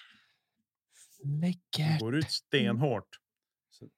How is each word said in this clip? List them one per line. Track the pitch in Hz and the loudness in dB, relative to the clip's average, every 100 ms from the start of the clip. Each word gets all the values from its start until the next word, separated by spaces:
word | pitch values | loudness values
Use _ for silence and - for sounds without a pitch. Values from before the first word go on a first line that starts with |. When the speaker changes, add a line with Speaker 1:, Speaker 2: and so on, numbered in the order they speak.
| - - _ _ _ _ _ _ _ - - - 143 147 | -20 -20 _ _ _ _ _ _ _ -20 -20 -10 -6 -2
Speaker 1:
Läckert. | 175 180 _ - 156 156 | -2 -2 _ -2 0 0
Speaker 2:
Det | |
går | 110 143 | 0 0
ut | 143 | -2
stenhårt. | - - 143 - 113 143 107 - - _ _ _ _ _ | -4 0 2 2 2 2 0 -6 -18 _ _ _ _ _
Så, | - 117 | -20 -20